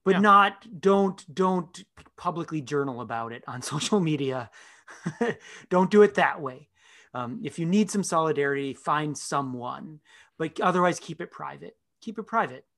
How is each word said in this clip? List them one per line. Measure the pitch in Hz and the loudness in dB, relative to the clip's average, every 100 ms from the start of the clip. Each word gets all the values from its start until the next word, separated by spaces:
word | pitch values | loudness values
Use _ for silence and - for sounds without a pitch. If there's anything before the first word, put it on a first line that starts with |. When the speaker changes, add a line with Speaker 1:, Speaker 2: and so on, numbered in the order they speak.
Speaker 1:
but | - | 2
Speaker 2:
Yeah. | 190 | 4
Speaker 1:
not, | 208 202 202 208 - 185 | 8 8 6 2 -12 -2
don't, | 196 196 196 190 - | 2 4 2 -2 -10
don't | 143 185 185 165 - 190 - - - | -2 0 0 -4 -12 -20 -20 -20 -10
publicly | 175 165 165 160 | -6 -6 -6 -8
journal | 123 143 139 120 | -4 -2 -2 -6
about | 113 117 113 | -8 -8 -8
it | 117 - | -10 -12
on | 123 | -12
<laughs> | - | -8
social | 151 - 208 | -6 0 2
media. | 165 151 135 131 117 - - - - - - | 2 0 -2 -4 -8 -16 -20 -20 -20 -12 -10
<laughs> | - 233 - - - - | -4 -4 -4 -12 -20 -2
Don't | 180 185 | 2 6
do | 208 | 8
it | 208 | 6
that | 196 156 - | 6 0 -2
way. | 139 127 - _ _ - _ | -10 -12 -20 _ _ -20 _
Um, | 123 120 127 | -10 -8 -8
if | 143 - | -10 -6
you | 165 | 0
need | 196 220 | 2 2
some | 202 | 0
solidarity, | 185 170 160 147 143 139 139 | -2 0 0 0 0 -2 -4
find | 127 - 151 151 139 | -6 -2 -2 -2 -6
someone, | - 147 135 123 120 135 151 151 _ - _ - | -4 -4 -4 -6 -8 -10 -14 -18 _ -20 _ -8
but | 160 - | -8 -2
otherwise | 185 180 180 - | 0 2 2 0
keep | - 160 | -8 -12
it | 175 | -14
private. | - 147 143 165 - _ _ | -12 -14 -14 -18 -20 _ _
Keep | - 214 | -12 -12
it | 214 | -4
private. | 226 190 127 - | -2 -2 -6 -20